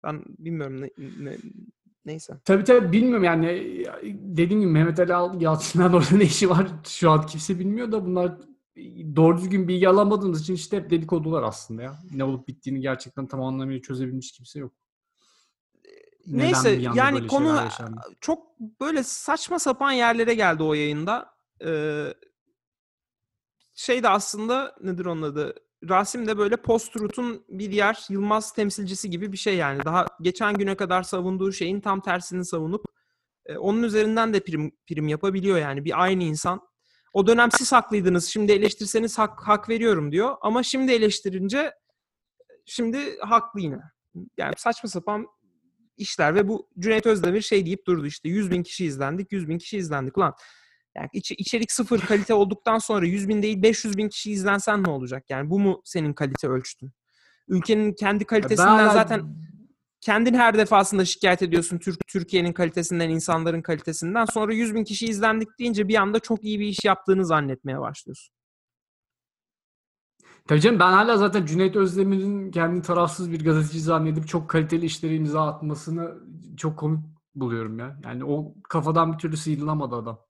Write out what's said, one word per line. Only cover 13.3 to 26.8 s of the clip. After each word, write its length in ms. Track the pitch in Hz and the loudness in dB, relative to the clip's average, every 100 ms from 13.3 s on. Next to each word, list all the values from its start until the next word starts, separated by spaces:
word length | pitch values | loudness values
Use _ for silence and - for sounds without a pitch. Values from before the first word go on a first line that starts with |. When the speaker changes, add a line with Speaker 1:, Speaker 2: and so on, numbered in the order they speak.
| 135 | -6
Speaker 2:
anlamıyla 400 | 131 131 135 131 | -6 -4 -6 -8
çözebilmiş 500 | 127 127 127 131 127 | -8 -8 -6 -6 -10
kimse 260 | - 123 147 | -20 -18 -14
yok. 140 | 131 _ _ _ _ _ _ _ _ _ _ _ _ - _ _ - | -14 _ _ _ _ _ _ _ _ _ _ _ _ -20 _ _ -8
Neden 180 | 139 330 | -2 2
Speaker 1:
Neyse, 320 | - 233 202 | 4 4 2
Speaker 2:
bir 80 | - | 0
anda 120 | 240 | 2
Speaker 1:
yani 160 | 269 | 2
Speaker 2:
böyle 120 | 269 - | 2 0
Speaker 1:
konu 200 | 277 302 | 0 2
Speaker 2:
şeyler 160 | 302 | 0
yaşandı? 360 | - - 113 110 - - | -2 -8 -12 -14 -16 -14
Speaker 1:
çok 400 | - 330 - _ 220 _ | -6 -6 -6 _ -16 _
böyle 220 | 285 311 | -4 -2
saçma 560 | 254 - - 311 - 339 | -4 -8 -4 -4 -2 -4
sapan 340 | - 247 277 | -2 0 0
yerlere 420 | 262 233 233 226 | 2 2 2 2
geldi 280 | 233 196 160 | 2 2 2
o 120 | 160 | 0
yayında. 600 | 151 147 147 165 233 - _ _ _ | 0 0 -2 -4 -4 -6 _ _ _
Ee, 500 | - 160 151 147 147 - _ _ _ _ _ _ _ _ _ _ _ _ _ _ _ | -6 -4 -4 -6 -8 -12 _ _ _ _ _ _ _ _ _ _ _ _ _ _ _
şey 280 | - - 247 | -16 -2 0
de 60 | 233 | 2
aslında 680 | 196 196 208 220 254 277 - | 2 0 -6 -2 -2 -4 -10
nedir 220 | 185 180 | -8 -6
onun 180 | 175 165 | -6 -4
adı? 320 | 156 143 143 - _ _ 165 | -6 -6 -6 -8 _ _ 0
Rasim 380 | 185 196 247 220 | 0 0 -4 -4
de 120 | 208 | -2
böyle 180 | 202 233 | 0 0
post-truth'un 880 | - 226 | 0 0